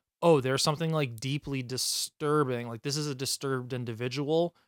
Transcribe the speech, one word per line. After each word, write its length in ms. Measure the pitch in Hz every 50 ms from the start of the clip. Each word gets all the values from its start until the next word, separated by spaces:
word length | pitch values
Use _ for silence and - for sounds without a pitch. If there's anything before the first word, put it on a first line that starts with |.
| _ _ _ _
"Oh, 200 | - 170 165 143
there's 220 | 120 131 135 135 -
something, 280 | 160 151 139 165 160
like, 280 | 160 156 147 127 113 113
deeply 420 | - 135 139 147 - 147 139 135 127
disturbing. 1040 | 117 127 123 - - - - - - - _ 156 147 151 151 147 127 127 120 120 120
Like, 140 | 117 113
this 160 | - 147 139 156
is 100 | 151 147
a 80 | 139
disturbed 560 | 127 135 123 - - - 139 135 127 123 123
individual 840 | 131 123 123 113 113 107 120 123 123 139 147 139 156 165 175 170 - _ _